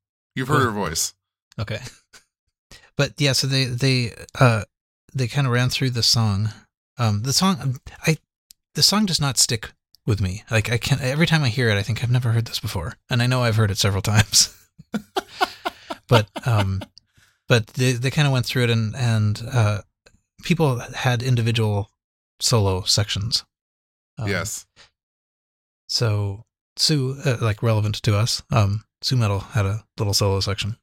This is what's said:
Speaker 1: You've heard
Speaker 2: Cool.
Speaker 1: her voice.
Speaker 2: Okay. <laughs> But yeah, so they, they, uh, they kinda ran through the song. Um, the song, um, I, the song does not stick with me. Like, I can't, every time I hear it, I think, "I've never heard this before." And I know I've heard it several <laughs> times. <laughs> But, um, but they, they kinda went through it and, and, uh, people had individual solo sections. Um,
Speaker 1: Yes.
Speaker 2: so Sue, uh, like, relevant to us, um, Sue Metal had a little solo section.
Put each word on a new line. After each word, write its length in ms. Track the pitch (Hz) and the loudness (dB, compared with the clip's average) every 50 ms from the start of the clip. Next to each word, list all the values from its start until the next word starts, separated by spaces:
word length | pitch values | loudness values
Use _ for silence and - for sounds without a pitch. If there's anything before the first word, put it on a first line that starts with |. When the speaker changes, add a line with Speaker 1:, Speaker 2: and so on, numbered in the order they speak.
| _ _ _ _ _ _ - | _ _ _ _ _ _ -8
Speaker 1:
You've 140 | 135 131 131 | -6 -2 0
heard 100 | 151 147 | 2 2
Speaker 2:
Cool. 40 | 131 | 2
Speaker 1:
her 40 | 117 | 2
voice. 420 | 104 104 95 80 80 - - - - _ _ _ _ _ _ _ _ - | 0 -2 -4 -4 -4 -4 -6 -6 -8 _ _ _ _ _ _ _ _ -8
Speaker 2:
Okay. 220 | 110 - 107 - | -8 -6 -8 -10
<laughs> 80 | 127 - - - _ _ - - _ _ _ _ _ _ _ _ _ - - - _ _ _ | -10 -14 -20 -20 _ _ -20 -20 _ _ _ _ _ _ _ _ _ -20 -20 -20 _ _ _
But 160 | - 139 - - - | -4 -4 -2 -2 0
yeah, 120 | 143 139 | 0 0
so 160 | 127 - 139 | 2 0 0
they, 200 | 135 135 135 131 | 0 0 -2 -2
they, 460 | 123 123 120 139 135 131 127 120 110 - - - - - - | -2 -2 0 0 2 2 0 0 -4 -6 -12 -18 -8 0 4
uh, 240 | 135 120 113 107 92 - _ _ _ _ _ _ _ _ - | 4 4 4 2 -2 -6 _ _ _ _ _ _ _ _ -4
they 140 | 131 127 113 | -4 -4 -2
kinda 200 | - 147 139 127 | 0 0 0 2
ran 180 | 120 123 127 123 | 2 2 2 0
through 220 | - - 135 127 | 0 0 -2 -2
the 120 | 123 120 | 0 0
song. 480 | 110 - - 120 113 107 98 98 110 107 - - - _ _ _ _ _ _ - | 2 2 2 2 2 2 2 0 0 -2 -4 -8 -16 _ _ _ _ _ _ -2
Um, 240 | 120 110 107 104 | 0 0 0 0
the 100 | 113 135 | 0 -2
song, 240 | 127 - 185 190 190 117 | 0 2 2 2 0 0
um, 160 | 139 135 123 - - - - - - | -2 -4 -4 -6 -8 -18 -14 -4 -2
I, 140 | 165 156 - _ _ _ _ _ - - _ _ _ - | -2 -2 -2 _ _ _ _ _ -20 -20 _ _ _ -2
the 80 | 151 | 0
song 240 | 143 - 196 214 220 | 2 2 4 2 2
does 140 | 180 151 - | 2 0 0
not 180 | 147 139 120 - | 0 0 0 0
stick 320 | - - 123 - - - - _ _ _ _ _ - | 0 0 0 -4 -6 -10 -18 _ _ _ _ _ -2
with 160 | - 104 98 | -2 0 0
me. 220 | 95 90 92 110 - - | 0 -2 -4 -6 -6 -2
Like, 180 | 117 110 104 110 | -2 0 0 0
I 100 | 120 113 | -2 -2
can't, 220 | - - 139 131 | 0 0 -2 0
every 240 | 139 127 139 151 170 | 0 -2 0 0 2
time 180 | 165 160 156 143 | 2 2 2 2
I 40 | 123 | 0
hear 200 | 107 131 123 113 | 0 0 0 2
it, 100 | 104 101 | 2 0
I 40 | 98 | 0
think, 180 | - 107 - | -2 -4 -2
"I've 80 | 120 117 | 0 0
never 220 | 123 127 123 117 | 0 2 2 2
heard 140 | 113 117 117 | 0 0 0
this 120 | - - - | -2 -4 -8
before." 360 | - 107 - 95 - - - - _ - | -6 -6 -6 -6 -6 -8 -10 -12 _ -4
And 140 | 131 120 | -2 0
I 60 | 120 123 | 2 2
know 140 | 131 127 123 | 2 2 2
I've 100 | 117 104 | 2 2
heard 160 | 113 110 98 | 2 2 2
it 80 | 95 - | 2 0
several 240 | - 101 98 95 | 0 0 0 0
<laughs> 100 | - - | 0 2
times. 400 | 107 107 104 - - - - - - - _ _ _ - - _ | 2 2 2 4 4 2 2 2 -2 -12 _ _ _ -20 -12 _
<laughs> 1160 | - 214 - _ - 392 - - - - - - - - - - - - - - - - _ - | -10 -10 -8 _ -6 -6 -6 -6 -4 -2 -2 -2 -4 -6 -10 -10 -10 -12 -14 -14 -14 -10 _ 2
But, 180 | 123 110 107 - - - - | 4 4 2 0 -6 -6 -2
um, 380 | 131 113 104 101 95 95 95 - - _ _ _ _ _ _ _ _ _ _ _ - | 0 2 2 2 0 -2 -4 -6 -10 _ _ _ _ _ _ _ _ _ _ _ 0
but 200 | 131 117 113 - | 2 2 0 -2
they, 240 | - 135 123 127 | -4 -2 0 0
they 180 | 127 120 127 131 | 0 0 -2 -2
kinda 200 | - 160 147 143 | 0 2 2 2
went 140 | 131 123 117 | 2 0 0
through 180 | - - 131 123 | -2 0 0 2
it 60 | 120 | 2
and, 260 | 117 113 110 110 120 | 2 0 0 -2 -4
and, 460 | - 120 117 113 110 107 104 101 - 113 117 | -2 0 0 2 2 2 2 0 -2 -4 -2
uh, 300 | 131 120 107 104 104 95 - _ _ _ _ - _ _ _ _ _ - | 0 2 2 2 0 -2 -6 _ _ _ _ -20 _ _ _ _ _ -6
people 360 | - - 175 170 160 139 123 120 | -2 -2 0 2 2 0 0 -2
had 420 | - - - - - 127 123 113 | -6 -10 -8 -4 -2 0 0 0
individual 680 | 123 131 123 117 110 120 113 117 110 107 104 101 101 - _ _ _ _ _ _ _ _ _ - | 0 0 0 2 2 0 0 0 0 0 0 -2 -4 -6 _ _ _ _ _ _ _ _ _ -4
solo 420 | - - 127 113 98 98 92 92 | -2 2 2 4 4 2 0 0
sections. 600 | 104 - - - 104 - - 101 101 117 - - - _ _ _ _ _ _ _ _ _ _ _ _ _ _ - | 0 0 2 2 0 0 -2 -4 -2 -2 -2 -4 -4 _ _ _ _ _ _ _ _ _ _ _ _ _ _ -8
Um, 80 | 117 101 | -4 -2
Speaker 1:
Yes. 380 | 98 87 87 110 - - - _ _ - - - _ _ _ _ _ _ _ _ _ _ _ _ _ _ _ _ _ _ _ - | -2 -2 -4 -6 -8 -12 -14 _ _ -20 -20 -20 _ _ _ _ _ _ _ _ _ _ _ _ _ _ _ _ _ _ _ -6
Speaker 2:
so 560 | - - 123 110 104 104 101 98 98 110 - _ _ _ _ _ - | -4 -2 0 0 0 0 -2 -4 -6 -8 -14 _ _ _ _ _ -6
Sue, 400 | - - - 156 143 127 131 135 139 - | -2 0 0 0 0 -2 -4 -4 -4 -2
uh, 120 | 147 120 - | -2 -2 0
like, 220 | 117 110 101 - | 0 -2 0 0
relevant 340 | 120 113 110 107 107 104 104 - | 0 0 2 2 0 0 -2 -2
to 140 | - 113 104 | 0 0 2
us, 260 | 101 117 - - - - - | 2 2 0 -2 -4 -4 0
um, 340 | 139 117 101 98 104 110 - _ _ _ | 2 2 2 2 0 -2 -6 _ _ _
Sue 140 | - - 135 | -4 0 0
Metal 240 | 123 110 101 101 98 | 2 2 0 0 -2
had 260 | - - - 113 98 | -4 -4 -2 0 0
a 180 | 95 104 107 - _ _ - | 0 -2 -4 -8 _ _ -4
little 160 | 110 101 95 | -2 0 0
solo 260 | - 104 101 98 98 | 2 2 2 2 0
section. 360 | - 104 98 - - 101 120 - | 0 -2 -4 -4 -4 -6 -8 -8